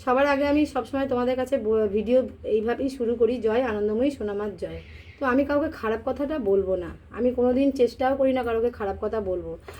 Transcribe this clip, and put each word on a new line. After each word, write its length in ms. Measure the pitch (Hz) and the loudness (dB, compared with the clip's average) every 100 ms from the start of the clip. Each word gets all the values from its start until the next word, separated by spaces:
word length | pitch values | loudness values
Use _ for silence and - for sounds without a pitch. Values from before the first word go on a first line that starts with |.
| - | 0
সবার 220 | 254 285 | 4 4
আগে 200 | 269 285 | 4 2
আমি 180 | 294 285 | 2 2
সবসময় 420 | 254 226 269 269 | 0 -4 -2 0
তোমাদের 280 | 247 247 254 | 0 0 0
কাছে 220 | 254 269 | 0 0
ব-, 300 | 214 220 208 | 2 2 2
ভিডিও 420 | 208 208 254 220 - | 0 2 2 2 -4
এইভাবেই 460 | - 214 220 240 269 | -2 0 0 0 -2
শুরু 260 | 269 233 233 | -2 -2 2
করি, 220 | 226 247 | 2 2
জয় 260 | 214 226 | 0 0
আনন্দময়ী 480 | 262 208 208 214 285 | 0 0 0 0 0
সোনামার 460 | 285 208 202 208 175 | -2 -4 -4 -6 -8
জয়। 240 | 175 165 - - - - | -10 -10 -14 -18 -20 -6
তো 60 | 269 | 0
আমি 200 | 254 277 | 2 2
কাউকে 220 | 285 311 | 0 0
খারাপ 280 | - 220 226 - | -4 -4 -4 -4
কথাটা 340 | 254 285 311 | -4 -4 -2
বলবো 360 | 202 196 185 180 | 2 2 2 -2
না, 140 | 165 - - | -4 -12 -12
আমি 200 | - 247 | -2 -2
কোনোদিন 400 | 247 247 247 277 | 2 2 4 2
চেষ্টাও 440 | 269 233 - 262 277 | 4 2 2 0 2
করি 180 | 269 | 2
না 100 | 254 | 2
কারোকে 260 | 233 226 240 | 0 0 0
খারাপ 280 | 240 202 196 | -2 -4 -4
কথা 200 | 214 220 | -4 -2
বলবো। 360 | 196 180 165 170 - - | -2 -4 -6 -10 -14 -14